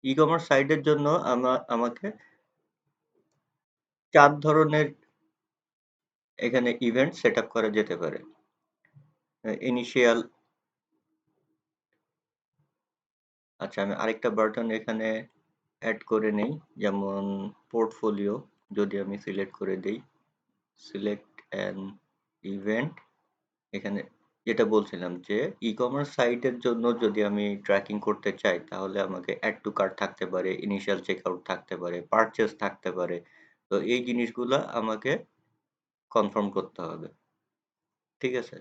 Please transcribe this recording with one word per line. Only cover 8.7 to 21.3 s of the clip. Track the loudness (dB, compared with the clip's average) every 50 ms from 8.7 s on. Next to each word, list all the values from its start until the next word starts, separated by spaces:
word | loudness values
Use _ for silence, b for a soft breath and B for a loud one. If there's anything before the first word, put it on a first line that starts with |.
| _ _ _ _ _ -20 -20 _ _ _ _ _ _ _ -8
আহ, | -6 -6 -4 -4 -2
ইনিশিয়াল, | -2 -2 -4 0 2 6 6 6 6 4 0 -6 _ _ _ _ _ _ _ _ _ _ _ _ _ _ _ _ _ _ _ _ _ _ _ _ _ _ _ _ _ _ _ _ _ _ _ _ _ _ _ _ _ _ _ _ _ _ _ _ _ _ _ _ _ _ _ _ _ _ _ _ _ _ _ _ _ _
আচ্ছা | -12 -8 -4 -4 -2
আমি | -2 -2
আরেকটা | -2 -2 -2 -2 0 -2 -2
বাটন | 2 2 0 0 0 -2 -4 -4
এখানে | -4 -4 -4 -4 -4 -2 -2 -2 -4 -4 -8 -12 _ _ _ _ _ _ _ _ _ _
অ্যাড | -4 -4 -4 -4 -2
করে | 0 0 2 2 2
নেই, | 0 0 -2 -2 -4 -8 -12 _ _
যেমন | -2 -2 -2 0 0 -4 -4 -4 -4 -4 -4 -4 -6 -8 -10 -12 _ _ _
পোর্টফোলিও | -2 0 0 0 -2 -2 -2 -2 0 0 -2 -2 -2 -4 -6 _ _ _ _ _ -2
যদি | -2 -2 0 0 -4
আমি | -4 -4 -8
সিলেক্ট | -8 -8 -6 -4 -4 -6 -6 -6 -8
করে | -4 -4 -4
দেই, | -4 -4 -6 -6 -6 -10 _ _ _ _ _ _ _ _ _ _ _ _ _ _ _ -20
select | -14 -10 -4 -4 -4 -4 -4 -8 _